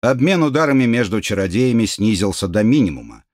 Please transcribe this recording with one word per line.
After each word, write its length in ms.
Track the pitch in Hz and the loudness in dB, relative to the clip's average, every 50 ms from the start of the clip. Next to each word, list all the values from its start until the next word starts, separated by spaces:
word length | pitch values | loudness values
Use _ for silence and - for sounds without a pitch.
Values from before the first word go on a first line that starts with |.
Обмен 420 | - 120 131 123 135 170 190 175 | 2 0 0 2 2 2 2 2
ударами 440 | 160 147 127 147 160 143 139 131 127 | 0 0 0 0 0 2 2 2 2
между 340 | 120 117 120 120 95 101 107 | 2 2 0 0 -2 -2 -4
чародеями 640 | - - 107 95 95 92 85 110 127 127 120 113 110 | -4 -4 -4 -2 -2 -2 0 0 0 2 2 0 0
снизился 640 | 98 - - 98 110 110 85 98 98 95 - - 95 | -2 -2 -2 0 0 0 0 -2 -2 -2 -4 -6 -4
до 140 | 85 107 | 0 0
минимума 640 | 107 113 135 151 123 90 73 64 57 57 58 - _ _ | 2 4 4 4 2 0 -2 -8 -14 -18 -20 -20 _ _